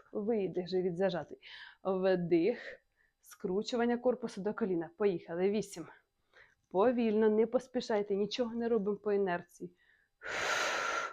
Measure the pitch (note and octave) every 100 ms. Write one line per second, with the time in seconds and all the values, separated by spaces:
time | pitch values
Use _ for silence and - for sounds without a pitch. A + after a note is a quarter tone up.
0 | - G#3+ G#3 A3 F#3 F3+ F3 F#3 F3+ E3+
1 | F#3+ E3+ D3 - - - - - F#3+ F#3+
2 | F#3+ F#3 E3+ E3+ F#3 A#3+ - - _ _
3 | _ _ - - F#3+ F#3 A3 A#3+ A#3+ A#3+
4 | B3 A#3+ A3+ G3 F#3+ G#3 G3+ E3+ D#3+ -
5 | G#3 E3+ - E3+ F#3+ G#3+ F#3+ - D3+ -
6 | _ _ _ - - _ _ F3+ A#3 B3
7 | A3+ G#3+ A3 G#3+ A3+ C4 - B3 A#3+ G#3
8 | G#3 G3 G3+ - A#3 A#3 A#3 A3+ G3 G3+
9 | G#3 G3+ G3 F3 - - F3+ _ _ _
10 | _ _ - - - - - - - -
11 | -